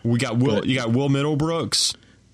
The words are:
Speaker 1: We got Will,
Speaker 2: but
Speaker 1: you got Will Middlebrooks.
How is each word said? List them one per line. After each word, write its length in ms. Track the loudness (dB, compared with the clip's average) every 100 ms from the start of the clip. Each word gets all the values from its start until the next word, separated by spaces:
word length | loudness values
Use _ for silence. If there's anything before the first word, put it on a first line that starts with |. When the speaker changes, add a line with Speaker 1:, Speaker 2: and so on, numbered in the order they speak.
Speaker 1:
We 140 | -2 0
got 180 | 0 0
Will, 180 | 2 2
Speaker 2:
but 40 | 0
Speaker 1:
you 100 | -2
got 160 | 0
Will 160 | 0 2
Middlebrooks. 840 | 2 0 0 -2 -2 -2 0 -2 -4 -16 -20 _